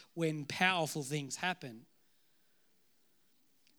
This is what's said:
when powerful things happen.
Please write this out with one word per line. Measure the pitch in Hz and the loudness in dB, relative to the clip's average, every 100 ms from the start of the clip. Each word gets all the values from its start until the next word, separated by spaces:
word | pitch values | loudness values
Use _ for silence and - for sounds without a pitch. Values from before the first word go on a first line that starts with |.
| - | -12
when | - 165 156 143 | 0 0 0 -2
powerful | - 185 185 156 160 | 2 4 4 0 -2
things | 131 151 139 - | -2 -2 -4 -2
happen. | 180 180 139 113 127 _ _ _ _ _ _ _ _ _ _ _ _ _ _ _ _ _ _ | -2 -2 -6 -12 -18 _ _ _ _ _ _ _ _ _ _ _ _ _ _ _ _ _ _